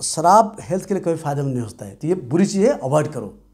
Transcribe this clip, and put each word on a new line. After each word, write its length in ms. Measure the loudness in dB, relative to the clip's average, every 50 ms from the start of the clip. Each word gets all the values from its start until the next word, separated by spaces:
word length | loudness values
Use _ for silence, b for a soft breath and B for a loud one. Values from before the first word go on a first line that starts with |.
शराब 540 | -8 -6 -2 2 4 6 8 6 6 4 0 -10
हेल्थ 260 | -8 -6 -6 -6 -4
के 80 | -4 -4
लिए 80 | -2
कोई 140 | -2 -2 -2
फ़ायदेमंद 360 | -2 -4 -4 -4 -4 -4 -4 -4
नहीं 80 | -4
होता 220 | -6 -8 -10 -14 -16
है, 100 | -16 -12
तो 140 | -6 -4 -2
ये 60 | -2
बुरी 320 | -2 -2 0 2 2 2
चीज़ 200 | 2 2 2 2
है, 120 | 2 2 0
अवॉइड 300 | -2 0 0 0 0 0
करो। 180 | -4 -10 -10 -12 -14 -18 _ _